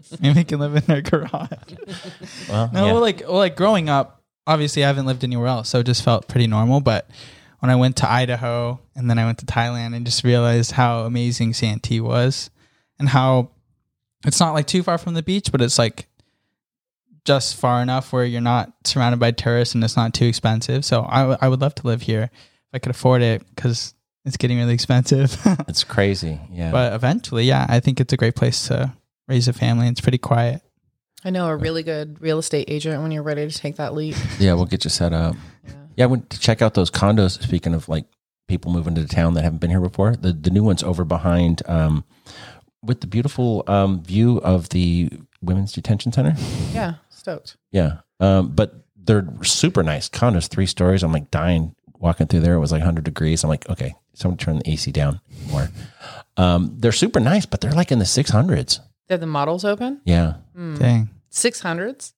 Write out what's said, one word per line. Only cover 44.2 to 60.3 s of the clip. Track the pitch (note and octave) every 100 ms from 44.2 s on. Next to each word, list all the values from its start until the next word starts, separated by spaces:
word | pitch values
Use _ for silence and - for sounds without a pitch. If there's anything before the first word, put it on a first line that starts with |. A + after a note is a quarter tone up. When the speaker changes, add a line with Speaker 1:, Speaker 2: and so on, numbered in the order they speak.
| A#2+ A#2
Speaker 2:
of | F#2 F2+ D#2+
the | F2+ F2 F2 E2+ - - -
women's | F2 F#2+ G2+
detention | - - G2+ A#2+
center. | C3 C#3+ D#3 - - -
Speaker 3:
Yeah, | A3+ F3+ D#3+ _
stoked. | - F#3+ D3+ - - _
Speaker 2:
Yeah. | G2 D#2 D#2+ _ -
Um, | F#2+ F#2+ F2
but | D#2 G#2 - _ G2+
they're | F#2 G#2 E2 A#1+
super | - - F3 G2+
nice | D#2+ C#2+ -
condos, | - A#2+ F2+ -
three | - F#2
stories. | - F2+ F#2+
I'm, | E2+
like, | D#2 C#2+
dying | D2+ E2+ E2+ D#2+ - _ -
walking | E2+ - E2
through | E2+
there. | E2
It | E2+
was, | D2
like, | D#2
hundred | F2 E2
degrees. | D#2 - D#2 D#2+
I'm | D#2
like, | D2 -
"Okay, | F2 C2 - _
someone | - F2+ F2
turn | D#2+ D#2
the | D#2
A | D2+
C | -
down | D2 C#2+ E2 _ - -
more." | - - - - - - - - -
Um, | F2+ F2 F2 A2+
they're | A#2
super | - G#3+ -
nice, | A#2 G3+ -
but | -
they're, | B2+
like, | D#3 F3+
in | B2
the |
six | F#2 - -
hundreds. | G#2+ F3 E2 - - - _ -
Speaker 3:
They're | F3+
the | D#3+
models | D3 C#3+ F3+
open? | G3+ G#3 B3+ C#4+
Speaker 2:
Yeah. | B2 E2+ D#2+